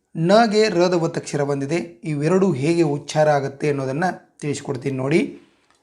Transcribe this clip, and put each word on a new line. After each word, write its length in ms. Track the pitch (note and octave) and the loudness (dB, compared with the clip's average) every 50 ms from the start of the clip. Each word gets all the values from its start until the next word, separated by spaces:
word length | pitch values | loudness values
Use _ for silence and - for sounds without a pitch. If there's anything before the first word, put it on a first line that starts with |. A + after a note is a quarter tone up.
| _ _ - | _ _ -6
ನಗೆ 540 | E3 D#3+ F3+ G3+ A3+ A#3 G#3+ G3+ G#3+ A3 A3 | -2 2 4 4 4 4 4 4 2 2 2
ರದ 240 | F3 E3+ F3 F3+ F3+ | 2 2 2 2 2
ಒತ್ತಕ್ಷರ 500 | E3+ E3 E3 - - - - - E3+ C#3+ | 0 0 -2 -4 -6 -6 -4 -4 -2 -2
ಬಂದಿದೆ. 560 | C#3 C#3+ C#3 C#3 C3+ E3 F3+ - - - - - | -2 -2 -4 -4 -2 -4 -4 -4 -6 -12 -12 -8
ಇವೆರಡು 480 | D#3+ D3+ C#3+ D3 D#3+ F#3 F#3+ G3 F#3+ | -6 -4 -2 0 2 2 4 4 2
ಹೇಗೆ 300 | D3+ B2+ C#3 E3 E3+ E3+ | 0 0 0 2 2 2
ಉಚ್ಚಾರ 480 | E3 C#3+ C#3+ C#3+ - - - D#3 D3+ D3+ | 2 2 0 -4 -6 -2 0 2 4 4
ಆಗುತ್ತೆ 400 | D3 C#3 C3+ C3+ C#3 - D#3 D3 | 4 2 0 -4 -6 -4 -2 -2
ಅನ್ನೋದನ್ನ 340 | C#3 C3+ C3+ C3 C3 D#3+ F#3 F3+ E3+ - - _ _ _ | -2 -2 -4 -4 -2 -2 -2 -2 -4 -6 -12 _ _ _
ತಿಳಿಸ್ಕೊಡ್ತೀನಿ 580 | D#3 D3 C3+ - - - C3 B2 B2+ C#3 C3+ | -8 -6 -6 -6 -6 -8 -8 -6 -6 -6 -4
ನೋಡಿ. 440 | B2+ C3 C#3 D#3+ F#3+ C#4+ - - - - _ _ _ _ _ _ _ | -4 -2 0 0 0 0 -2 -6 -14 -20 _ _ _ _ _ _ _